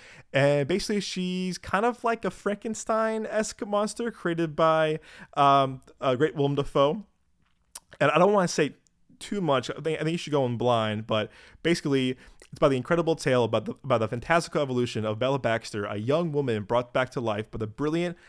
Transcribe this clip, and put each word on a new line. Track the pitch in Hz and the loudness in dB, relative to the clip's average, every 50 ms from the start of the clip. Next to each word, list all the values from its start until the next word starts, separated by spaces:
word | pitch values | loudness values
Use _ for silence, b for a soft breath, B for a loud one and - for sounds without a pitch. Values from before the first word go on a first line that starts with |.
| B B B B B _ - | B B B B B _ 0
And | 139 139 143 147 147 143 127 | 2 4 4 4 2 0 0
basically, | 175 202 - - 214 208 | -2 -2 -2 -2 -2 -2
she's | 185 - - 185 180 180 180 185 185 185 175 - | -4 -4 -6 -6 -4 -4 -4 -4 -4 -4 -6 -8
kind | - - - 190 220 | -6 -2 -2 0 0
of | 240 233 - - | 0 -2 -2 -2
like | 233 226 226 - | -2 -2 -2 -4
a | 190 | -6
Frankenstein-esque | - - - 202 208 208 - 233 220 - - - 220 220 220 220 220 220 220 - - 214 214 208 - - - | -6 -4 -4 -4 -4 -4 -4 -8 -8 -6 -4 -2 0 0 0 0 -2 -4 -4 -4 -2 -4 -4 -4 -6 -10 -6
monster | 208 208 202 208 214 - - 233 233 | -2 -2 0 -2 -2 -4 -6 -6 -6
created | 214 - - 175 170 165 170 160 147 | -6 -4 -4 -4 -2 -2 -2 -2 0
by, | 160 165 160 160 160 160 156 156 156 B B B B B B - | 2 4 4 4 4 2 0 -2 -4 B B B B B B 0
um, | - 143 139 139 139 139 135 131 127 - - - - | 4 6 6 6 6 4 2 -2 -8 -14 -20 -12 -4
a | - 139 127 | -2 0 2
great | 117 151 160 - | 2 2 0 2
Willem | 151 139 139 143 | 0 0 0 0
Dafoe. | 139 139 - - 151 139 143 165 226 202 - _ _ _ _ _ _ _ _ _ _ _ _ - - - _ - - | 0 -2 0 2 2 2 2 0 -2 -8 -14 _ _ _ _ _ _ _ _ _ _ _ _ -20 -20 -20 _ -4 0
And | 151 143 | 2 4
I | 147 156 | 4 6
don't | 180 202 208 | 6 6 6
wanna | 202 180 165 | 4 2 2
say | - - 156 135 - - _ _ _ _ _ _ _ - | 2 0 0 0 -2 -8 _ _ _ _ _ _ _ -20
too | - - 208 202 | -12 -8 -6 -2
much. | 185 156 139 127 117 - | 0 2 2 2 0 -2
I | 139 - | -8 -6
think, | 147 160 156 - | -6 -4 -4 -4
I | 160 | -2
think | 156 165 | -2 -4
you | 175 | -4
should | - 151 | -4 -2
go | 143 143 135 | 0 0 0
in | 123 120 110 | 0 0 0
blind, | 120 123 120 113 110 107 107 107 110 | 2 2 2 2 2 0 -2 -4 -4
but | - 123 110 107 92 B B B B B - | -2 -2 -2 -2 -4 B B B B B -4
basically, | - 160 170 - - 156 139 135 131 127 127 B B B B B | -2 0 0 0 0 0 2 2 2 0 -2 B B B B B
it's | B - - - | B -20 -2 2
about | 165 147 | 2 2
the | 135 127 | 2 2
incredible | 123 - 175 170 170 160 160 | 0 0 0 0 2 2 0
tale | 151 - 151 131 123 117 | 0 0 2 2 4 4
about | 110 117 110 107 | 2 2 0 -2
the, | - - - - | -4 -8 -8 -2
about | 135 131 113 | 0 0 0
the | 110 107 | 0 0
fantastical | 123 120 117 - 165 170 160 - - 165 | -4 -4 -2 0 2 2 0 0 -2 -2
evolution | 147 131 127 123 123 120 - 117 107 | -2 0 0 0 -2 -2 -2 -4 -4
of | 110 107 107 | -4 -2 -2
Bella | 123 131 139 139 | 0 0 0 0
Baxter, | 117 117 113 113 - - - 107 101 | 0 0 0 -2 -2 -6 -8 -6 -6
a | 104 107 104 | -6 -6 -4
young | 107 120 139 165 175 165 | -2 0 0 0 0 0
woman | 147 147 139 127 113 107 101 | -2 -2 0 0 -2 -2 -2
brought | - 117 120 123 123 | 0 0 0 0 0
back | - 135 127 123 | 0 -2 -2 -2
to | - 143 | -4 -4
life | 117 110 104 104 107 - | -2 -2 -2 -2 -4 -6
by | - 117 | -8 -8
the | 110 104 | -8 -8
brilliant | 107 - 139 151 156 170 175 175 175 b b | -6 -4 -2 -2 0 0 -2 -4 -6 b b